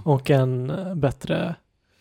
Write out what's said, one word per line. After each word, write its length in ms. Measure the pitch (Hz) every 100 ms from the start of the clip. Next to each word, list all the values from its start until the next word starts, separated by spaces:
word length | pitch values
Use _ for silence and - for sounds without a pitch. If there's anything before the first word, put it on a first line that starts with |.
| 160
och 240 | 135 -
en, 400 | 135 131 127 127
eh, 260 | 160 185 180
bättre 600 | 135 131 - 165 175 - _ _ _ _